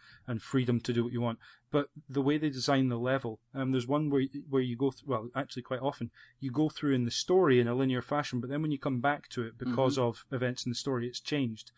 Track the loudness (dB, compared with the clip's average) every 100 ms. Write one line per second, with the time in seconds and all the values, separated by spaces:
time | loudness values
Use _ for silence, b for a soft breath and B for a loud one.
0 | B B B -6 -2 0 2 2 2 0
1 | 0 0 -2 -4 B B B -2 -2 -6
2 | -6 0 2 2 0 -2 2 2 2 0
3 | 0 0 -2 -8 _ -4 0 0 0 0
4 | 2 2 0 -4 -2 0 0 0 -2 -2
5 | -4 -4 -4 -6 -6 -8 -6 -4 -4 -4
6 | -8 -10 B B -4 0 0 0 0 2
7 | 2 -2 2 4 6 6 6 2 0 0
8 | -2 -2 -2 -4 -4 -4 -2 -2 -2 0
9 | 0 -2 -4 -8 -8 -6 -4 2 2 2
10 | 0 -2 -6 -4 -2 -4 -4 -4 -2 -2
11 | -4 -8 -4 -2 -2 -4 -14